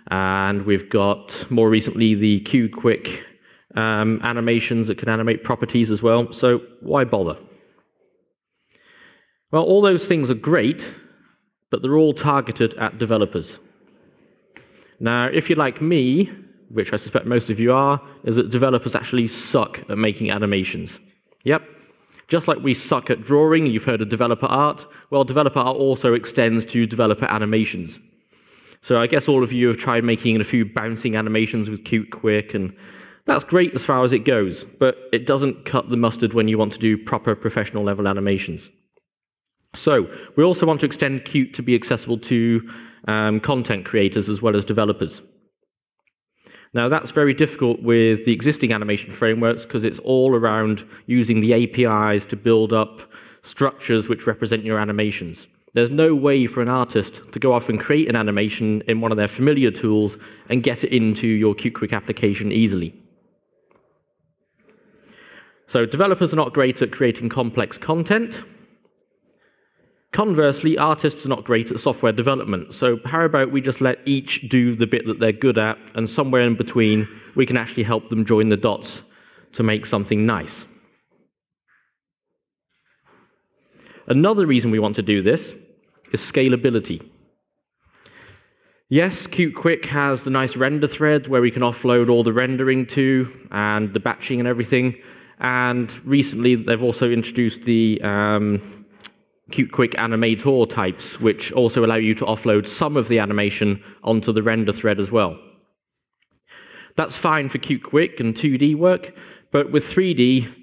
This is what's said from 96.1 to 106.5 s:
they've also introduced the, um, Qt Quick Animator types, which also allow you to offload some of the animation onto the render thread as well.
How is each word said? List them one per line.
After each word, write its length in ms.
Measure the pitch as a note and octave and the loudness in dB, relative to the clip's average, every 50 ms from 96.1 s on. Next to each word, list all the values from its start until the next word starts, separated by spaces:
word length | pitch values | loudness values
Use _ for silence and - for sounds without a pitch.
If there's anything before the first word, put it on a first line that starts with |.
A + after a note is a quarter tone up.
| C#3 C#3+ C3+ - - A2 A#2 B2 B2+ | 2 2 2 0 -2 0 2 2 2
they've 260 | A2+ A2+ A#2 A#2 A2 | 2 2 0 -2 0
also 300 | B2 A#2+ A2+ - B2+ A#2+ | 0 -2 0 0 0 0
introduced 520 | A#2 A#2 A2+ - - B2+ A#2+ A2+ - - - | 0 0 -2 -4 -2 -2 0 -2 -2 -4 -2
the, 380 | A#2+ A#2 A2+ A2+ A2 G#2+ - | 0 2 4 4 2 0 0
um, 600 | - G#2 G2+ G#2 G#2 G#2 G#2+ G#2 G#2+ G#2 G2+ G2+ G2+ - - - - _ _ - - - _ _ _ _ _ _ _ - | -2 -2 0 0 0 0 0 0 0 0 -2 -2 -4 -8 -20 -20 -20 _ _ -20 -20 -20 _ _ _ _ _ _ _ -10
Qt 220 | - - C3 - | -2 -2 -2 -2
Quick 200 | - - B2+ A2+ | 0 0 0 0
Animator 800 | - - A2+ A#2 A2+ A2 A#2 A2+ A2+ G2+ A#2 C#3 C3+ B2+ A2+ A2+ | 0 -4 -4 -2 0 0 2 2 0 0 0 0 2 2 2 0
types, 520 | - - G2+ F#2 F2+ - - - - - | 0 -2 -2 -2 -4 -6 -10 -14 -8 -2
which 320 | A2+ A2+ G#2 - - - - | 0 0 0 0 -4 -6 0
also 320 | B2+ B2 A2+ - B2+ A2+ | 2 2 2 2 2 2
allow 100 | A2+ A2+ | 2 2
you 180 | A2+ A2 A2 G#2+ | 0 0 0 0
to 100 | - - | 0 -2
offload 420 | - A2 G#2+ - A#2 G#2+ G#2 G2+ - | -4 -4 -2 0 2 2 2 2 -2
some 300 | - - E3+ D3 D3 C#3+ | -4 -4 -2 -2 0 -2
of 100 | A2+ A2 | 0 0
the 100 | A#2+ A2+ | 0 0
animation 640 | G#2 G2+ G#2 G#2 G#2 G2+ G2+ - G#2+ G#2 G2+ G2+ - - - _ - | 0 0 -2 -2 -2 -2 -2 -2 0 0 -2 -2 -6 -18 -20 _ -2
onto 300 | - A2+ A2 G#2 - A2 | 0 0 0 2 0 0
the 100 | A2 G#2 | 0 2
render 300 | A2+ A2+ A2+ A2 G2+ G2+ | 0 0 0 0 -2 -2
thread 260 | - - A2 G#2 G2 | -2 0 -2 0 0
as 100 | G2+ F#2+ | -2 0
well. 300 | A2+ A#2 G2+ F2 D#2+ - - - _ _ _ _ _ _ _ _ _ _ _ _ _ _ _ _ _ _ _ _ | 0 0 0 0 -2 -8 -18 -20 _ _ _ _ _ _ _ _ _ _ _ _ _ _ _ _ _ _ _ _